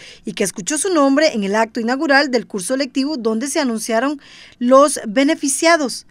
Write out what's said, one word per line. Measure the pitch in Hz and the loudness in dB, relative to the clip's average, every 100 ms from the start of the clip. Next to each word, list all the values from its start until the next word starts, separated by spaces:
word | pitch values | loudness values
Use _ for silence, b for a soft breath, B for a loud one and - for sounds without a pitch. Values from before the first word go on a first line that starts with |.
| B B | B B
y | - | -12
que | - 202 | -6 -6
escuchó | - 175 302 | -6 -6 -4
su | 403 | 0
nombre | 330 277 269 311 | 2 4 4 2
en | 233 | 0
el | 196 | -2
acto | 214 226 247 | 0 -2 -2
inaugural | 226 269 311 269 294 | -4 -2 2 2 2
del | 247 - | -2 -4
curso | 202 175 262 | -8 -4 -4
lectivo | 277 277 269 302 | -4 -4 -4 -4
donde | 226 226 277 | -4 -4 -4
se | 330 | -2
anunciaron | 269 226 220 226 269 294 B B B B | -2 -4 -2 -2 -2 -4 B B B B
los | 240 269 294 - 233 | 4 6 6 2 -4
beneficiados. | 202 277 320 285 - 330 339 269 - - | 0 0 0 -2 0 2 2 0 -6 -14